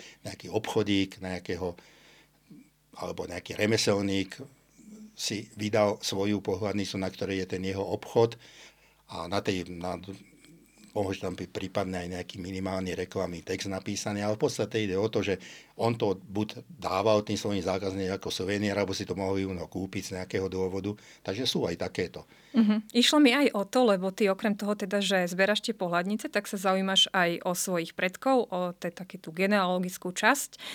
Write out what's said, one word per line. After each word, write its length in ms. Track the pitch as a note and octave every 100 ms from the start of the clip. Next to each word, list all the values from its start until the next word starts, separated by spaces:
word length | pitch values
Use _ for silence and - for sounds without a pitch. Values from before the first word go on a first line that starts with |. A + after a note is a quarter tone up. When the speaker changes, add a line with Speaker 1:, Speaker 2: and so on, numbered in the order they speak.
| - -
Speaker 1:
nejaký 240 | F#2+ F#2 -
obchodík, 720 | A2 - A2+ G2+ G2 F#2+ -
nejakého, 560 | F#2 F2+ - F2 F2+ F2 - - - - _ _ _ - - _ _ -
alebo 320 | F2+ F2 E2+
nejaký 280 | F2 - E2+
remeselník 840 | G#2+ A2+ - G2+ G2 G2 F#2 - - _ _ _ - - -
si 400 | - - G#2 -
vydal 460 | - G#2 G#2+ G#2 G2
svoju 400 | - G2 G#2 G2+
pohľadnicu, 560 | G#2 F#2 G#2 G2+ F#2 G2+
na 160 | F#2
ktorej 320 | - F#2 G2
je 40 | F#2
ten 120 | F#2+
jeho 220 | F#2+ F#2+
obchod. 560 | F#2+ G#2 - A#2+ A#2 - - - - _ _ _ -
A 180 | F2 E2+
na 160 | G2+
tej, 240 | G#2+ F#2 E2+
na, 320 | F2 F2+ F2+ F#2 F#2+ - - - - _ _ -
môže 280 | G#2+ G2 F#2+
tam 160 | F#2+ F2+
byť 140 | F2+
prípadne 480 | - F#2 G2+ F#2+ F#2
aj 80 | F2+
nejaký 260 | F#2 F2+ F#2+
minimálny 560 | F2+ F#2+ F#2+ F#2+ F#2 E2+
reklamný 480 | F2+ G2+ F2+ E2+
text 240 | - F#2+ G2+
napísaný, 560 | F#2+ G#2 G2+ G#2+ G2+
ale 120 | G#2 A2
v 80 |
podstate 360 | C#3 - G#2+ A2+
ide 140 | G#2 F#2
o 120 | A2+
to, 120 | A2+
že 160 | G2 F#2 - - - -
on 200 | A2+ A#2
to 240 | G#2+ F#2
buď 400 | - G2 G#2+ - -
dával 560 | - E2+ F#2+ G#2+ G#2+
tým 160 | G#2 G2
svojim 240 | G#2+ G2+
zákazníkom 480 | F2+ F#2 G2 G2 F#2
ako 160 | G2 -
suvenír, 460 | - F#2 G2+ G#2 G2+
alebo 160 | F#2+
si 160 | F#2+ F#2
to 80 | F2+
mohli 320 | F#2+ G2 F#2+
u 80 | F2+
neho 80 |
kúpiť 400 | E2 F2+ F#2+ G2+
z 120 | - F#2
nejakého 340 | F2+ G2+ F#2+
dôvodu. 400 | F#2 F#2 F#2+ G2 G#2 - -
Takže 260 | - G2+ B2+
sú 160 | E3+
aj 160 | G2 E2+
takéto. 480 | F2+ - F2+ - - - -
Speaker 2:
Mhm. 400 | B3 G#3+ G#3+ -
Išlo 320 | A#3+ B3 D4+
mi 80 | C#4
aj 220 | C4 C4+ G3+
o 80 |
to, 240 | G3 B3+ A#3+
lebo 240 | F#3+ F#3+
ty 160 | F#3+ G3+
okrem 240 | F#3+ A3
toho 240 | G3+ G#3 G#3
teda, 240 | F#3+ G3+
že 240 | G3 F#3+
zberaš 380 | F3+ F3+ G3 G#3+
tie 100 | -
pohľadnice, 560 | G#3+ F3+ F3 F#3 G#3+ D4+
tak 220 | G#3 G#3
sa 60 | G3+
zaujímaš 480 | F#3+ F#3+ F#3+ F#3+ - G3
aj 240 | F3 E3+
o 120 | F3+ F3+
svojich 400 | - F3 E3 -
predkov, 540 | F#3 F#3 C4+ B3+ G#3+
o 260 | F3+ F3+ F3
te-, 160 | F3
taký 300 | - F3+ F#3
tú 80 | E3+
genealogickú 800 | E3 G3 G#3 F3+ F3+ F3+ - F3+
časť, 480 | F#3 A3 C#4 - - -